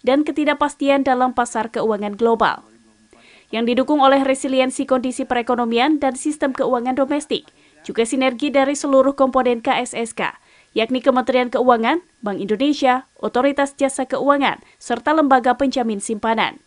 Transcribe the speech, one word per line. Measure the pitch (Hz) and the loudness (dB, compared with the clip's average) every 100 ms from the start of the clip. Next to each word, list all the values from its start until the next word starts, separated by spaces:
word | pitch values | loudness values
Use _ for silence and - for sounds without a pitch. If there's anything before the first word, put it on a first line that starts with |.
dan | 233 277 | 2 0
ketidakpastian | 302 302 294 285 285 - 277 277 | 0 -2 -2 0 -2 0 0 2
dalam | 269 254 254 | 2 2 0
pasar | 247 240 226 220 | 0 -4 -4 -6
keuangan | - 220 208 208 | -2 -2 -2 -4
global. | 202 226 226 180 - - _ _ _ _ - - - _ | -2 0 2 0 0 -12 _ _ _ _ -20 -20 -20 _
Yang | 226 233 | -4 0
didukung | 247 262 302 | 0 2 4
oleh | 277 277 269 | 4 4 2
resiliensi | 269 277 262 262 262 | -2 0 0 0 -2
kondisi | 277 262 254 247 | -2 0 -2 -6
perekonomian | 262 240 233 247 233 233 277 302 | -4 -4 0 -2 0 2 2 2
dan | 277 262 | 0 -2
sistem | 302 302 277 | -6 -2 -4
keuangan | 254 247 247 240 262 | -2 -2 0 -2 0
domestik, | 277 294 - 233 - _ _ _ - | 0 -2 -4 -8 -8 _ _ _ -8
juga | - | -4
sinergi | 226 269 262 240 294 | -2 0 0 0 -2
dari | 269 269 | 0 0
seluruh | 285 294 269 269 | -2 2 4 4
komponen | 277 262 262 247 233 | 2 0 2 0 0
K | 247 247 | 0 -2
S | 247 | -4
S | - 226 | -8 -8
K, | - 175 - _ _ _ | -6 -6 -8 _ _ _
yakni | 220 226 254 | -4 -2 2
Kementerian | 269 254 247 254 247 | 2 2 0 0 0
Keuangan, | 226 247 233 226 330 - _ | 0 2 2 2 0 -4 _
Bank | 208 196 | -8 -6
Indonesia, | 196 208 285 285 262 254 - - | -4 0 0 2 0 0 -4 -10
Otoritas | 214 247 269 277 277 - | -4 0 0 0 -2 -2
Jasa | 269 - 262 | -4 -2 -6
Keuangan, | 254 269 285 247 - - _ | -2 2 2 0 -2 -14 _
serta | - 233 294 | -8 -4 0
lembaga | 311 285 262 247 | 2 4 4 2
penjamin | 247 277 262 226 202 | 0 0 0 -4 -4
simpanan. | - 214 220 226 156 - | -6 -4 -2 0 -2 -4